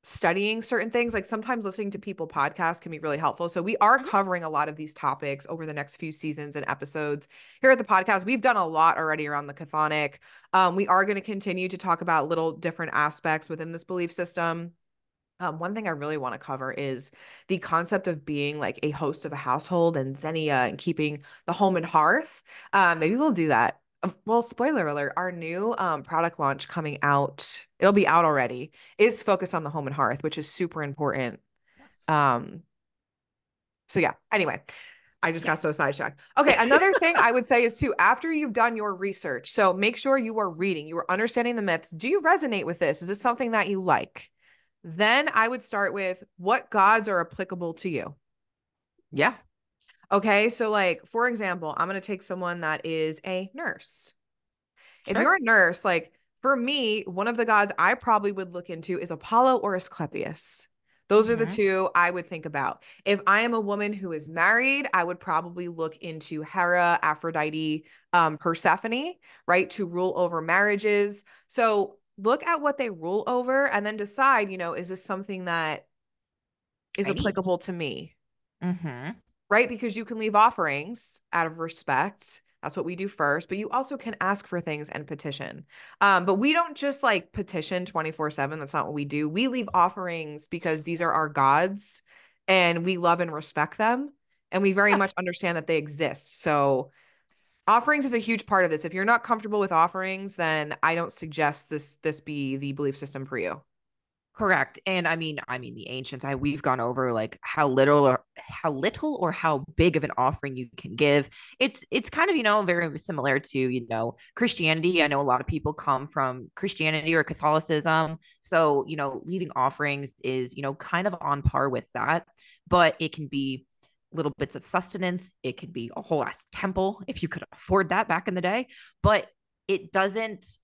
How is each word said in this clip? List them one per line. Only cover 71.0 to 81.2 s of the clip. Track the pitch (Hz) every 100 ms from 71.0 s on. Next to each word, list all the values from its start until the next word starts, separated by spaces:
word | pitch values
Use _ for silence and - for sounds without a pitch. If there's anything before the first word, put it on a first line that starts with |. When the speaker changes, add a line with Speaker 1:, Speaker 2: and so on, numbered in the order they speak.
| 202 202 _ _ _
Speaker 1:
So | - 226 208 - - _ -
look | 202 285
at | 339 330
what | 285 285
they | 247
rule | 175 165 202 -
over | 247 247 269 277
and | 208 208
then | 214
decide, | 202 233 269 254 202
you | 185
know, | 175
is | - 175
this | 185
something | - 190 196 190 180
that | 170 156 151 _ _ _ _ _ _ _ _ _ _ _ -
is | 196
Speaker 2:
I |
need. | 196
Speaker 1:
applicable | 208 196 185 175
to | -
me? | 175 147 - 165 _ _ _ _ _
Speaker 2:
Mm-hmm. | 180 180 165 123 143 226 _ _ _
Speaker 1:
Right? | 208 247
Because | 226 240 202
you | 214
can | 226
leave | 214 208
offerings | 226 226 160 139 165 240 - -